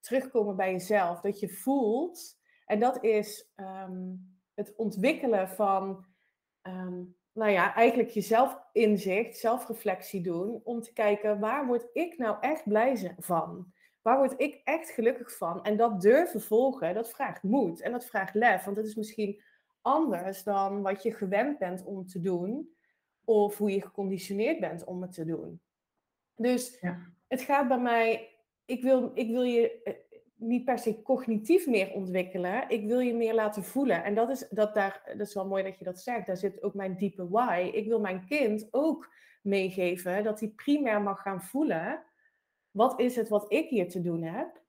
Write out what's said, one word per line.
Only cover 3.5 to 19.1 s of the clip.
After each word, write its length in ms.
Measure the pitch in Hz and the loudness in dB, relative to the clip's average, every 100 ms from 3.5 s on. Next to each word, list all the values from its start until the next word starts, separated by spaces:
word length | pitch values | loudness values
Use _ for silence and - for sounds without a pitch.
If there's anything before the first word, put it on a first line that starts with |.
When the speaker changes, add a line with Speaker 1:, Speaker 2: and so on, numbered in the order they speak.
Speaker 1:
ehm, 560 | - 190 190 190 185 185 185 - _ _ | -14 -12 -10 -10 -10 -10 -12 -16 _ _
het 200 | - 208 - | -8 -8 -2
ontwikkelen 720 | 220 190 233 311 262 208 185 | -4 2 0 2 2 2 0
van, 560 | - 202 190 196 190 - _ _ _ _ _ | 0 2 2 0 -8 -14 _ _ _ _ _
ehm, 400 | 185 185 185 180 180 - _ | -12 -10 -8 -8 -12 -18 _
nou 180 | - 214 | 0 4
ja, 240 | 190 185 | 6 4
eigenlijk 360 | - 233 247 226 | 6 6 6 0
jezelf 500 | 214 190 220 262 - - | 0 2 4 4 0 -2
inzicht, 640 | - 220 208 202 185 226 - | 4 4 4 2 0 -2 -2
zelfreflectie 840 | - - - 220 202 185 - 196 | 0 0 -4 -6 -4 -4 -6 -6
doen, 400 | 180 170 196 226 | -2 -2 -4 -6
om 160 | 220 240 | -6 -8
te 120 | 226 | -6
kijken, 480 | - 214 208 214 208 | 0 2 2 0 0
waar 260 | 214 269 269 | 0 0 0
word 220 | 240 240 | -2 -2
ik 260 | - 339 - | -4 -4 -2
nou 180 | 233 208 | -2 0
echt 240 | 262 330 | -2 -2
blij 320 | - 208 247 254 | 0 2 4 2
ze-, 180 | 185 170 | -4 -8
van? 540 | - 170 165 170 185 _ _ _ | -2 -2 -2 -10 -14 _ _ _
Waar 140 | 220 254 | 2 4
word 220 | 262 - | 4 2
ik 200 | 294 - | -4 -2
echt 260 | - 320 - | -4 -4 -4
gelukkig 460 | - 226 254 240 - | 0 2 0 -8 -6
van? 280 | 170 180 | -6 -4
En 120 | - 214 | -2 2
dat 240 | 233 202 | 2 4
durven 400 | 190 262 359 220 | 6 8 6 -2
volgen, 520 | - 214 269 262 165 | 2 4 4 0 -4
dat 160 | 190 226 | -4 -6
vraagt 320 | - 262 - | -6 -6 -4
moed 380 | 190 269 196 170 | 2 2 2 -2
en 120 | - | -6
dat 120 | 240 - | -6 -4
vraagt 280 | 208 190 | -4 -2
lef, 300 | 208 240 190 | 4 4 4
want 120 | 196 202 | 0 -4
het 100 | 220 | -4
is 80 | |
misschien 480 | 214 214 | -6 -8